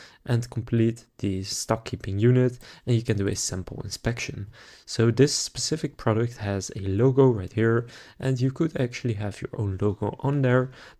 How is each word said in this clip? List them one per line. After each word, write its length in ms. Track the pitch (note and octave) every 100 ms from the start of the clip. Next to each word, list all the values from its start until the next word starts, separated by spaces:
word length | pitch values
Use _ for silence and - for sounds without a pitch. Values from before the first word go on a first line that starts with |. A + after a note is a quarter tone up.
| - _
and 240 | - A#2+ A#2+
complete 540 | A2+ A2+ A#2 A2+ A2+ - -
the 240 | G2+ F#2+
stock 440 | G2 - - A2+ -
keeping 340 | - G2 G2
unit, 400 | A#2 B2+ B2+ B2 - - -
and 100 | A#2
you 60 |
can 160 | A#2 G#2+
do 100 | G2+
a 80 | -
sample 460 | - F#2 F2 -
inspection. 640 | G2 - A2+ A#2+ - G2 G2+ - - - -
So 240 | - A#2
this 240 | A#2 C#3+
specific 640 | - - - - D#3 C#3+ -
product 400 | A#2 G#2+ A#2+ -
has 320 | G#2 G2 - G#2
a 60 |
logo 440 | F#2+ G2 C3 C3 C3
right 260 | A2 F#2
here, 360 | - A2+ A#2 A#2+ - - _
and 200 | C3 C3
you 120 | C3
could 280 | C3+ D#3+ -
actually 360 | B2 - B2 G2+
have 260 | G#2 -
your 180 | - -
own 200 | G2+ F#2+
logo 340 | G#2 G2+ G#2 -
on 240 | C3+ C#3+
there 260 | B2+ B2+ B2+ - -